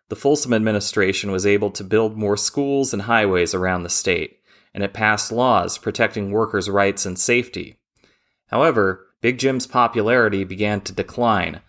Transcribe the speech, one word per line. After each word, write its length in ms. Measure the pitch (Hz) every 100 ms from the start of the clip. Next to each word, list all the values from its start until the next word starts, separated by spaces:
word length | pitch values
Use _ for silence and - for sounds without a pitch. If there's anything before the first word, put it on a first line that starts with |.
| _
the 80 | 110
Folsom 380 | 139 147 131
administration 760 | 113 110 104 - - 95 95 101
was 140 | 92
able 260 | 101 101 104
to 120 | -
build 320 | 95 110 110 107
more 220 | 104 104
schools 560 | - 139 139 139 127
and 80 | 101
highways 500 | 104 113 104 90 85
around 300 | 95 92 90
the 80 | 85
state, 480 | - 98 85 80 - _ _ _
and 100 | 101
it 120 | 98
passed 380 | - 107 104 -
laws 440 | 113 127 107 90 -
protecting 540 | 110 - 110 110 98
workers' 400 | 104 107 104 95
rights 340 | 101 101 98
and 140 | 98 90
safety. 580 | - 123 123 - - - _ _ _ _ _ _ _
However, 600 | 113 160 120 98 92 - _
Big 180 | 120 127
Jim's 280 | 135 131 -
popularity 760 | 127 117 117 104 123 110 101
began 360 | 95 95 104 101
to 100 | -
decline 680 | 98 90 - 117 101 85 80